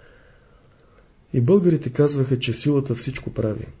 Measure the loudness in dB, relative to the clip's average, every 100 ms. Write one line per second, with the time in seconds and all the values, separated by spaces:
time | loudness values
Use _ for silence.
0 | -20 -20 _ _ _ _ _ _ _ _
1 | _ _ _ 0 4 4 4 2 0 0
2 | 2 2 0 0 -2 -2 0 0 0 -4
3 | -6 -8 -8 -4 -4 -4 -10 -16